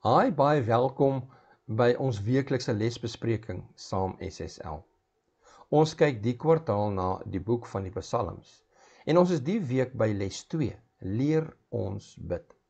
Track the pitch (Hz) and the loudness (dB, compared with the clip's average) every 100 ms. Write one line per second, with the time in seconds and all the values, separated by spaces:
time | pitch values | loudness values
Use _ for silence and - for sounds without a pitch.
0 | 104 139 247 147 139 151 113 117 131 135 | 4 4 4 4 2 4 2 2 2 2
1 | 139 135 127 - _ _ - 110 123 123 | 2 2 -6 -16 _ _ -8 2 4 4
2 | 135 104 101 131 139 131 - 110 113 120 | 0 -2 2 2 2 -2 0 0 0 -2
3 | 117 - 117 110 - 95 - _ - 98 | -8 -6 -2 -2 -4 -10 -10 _ -6 -2
4 | 95 92 90 - 82 - - 76 - _ | -2 -4 -10 -8 -12 -12 -12 -12 -16 _
5 | _ _ _ _ _ - - 147 156 - | _ _ _ _ _ -20 0 2 2 4
6 | 151 120 107 120 156 160 160 104 104 98 | 2 2 -2 -2 2 2 2 -2 0 0
7 | 92 92 - 95 95 120 - 101 95 92 | -2 -2 -4 -6 -2 -4 -2 -8 -6 -8
8 | - 117 101 95 - _ _ _ - _ | -6 -4 -4 -8 -18 _ _ _ -20 _
9 | - 165 180 175 127 220 156 127 127 117 | 2 4 4 2 0 -2 0 0 -2 0
10 | 110 104 98 - - 160 123 - _ _ | 0 0 -4 -6 -8 -4 -4 -4 _ _
11 | 95 107 139 156 160 - _ 113 98 101 | -6 -2 2 0 -2 -10 _ -6 -4 -6
12 | - - 82 87 - _ _ | -10 -16 -6 -6 -6 _ _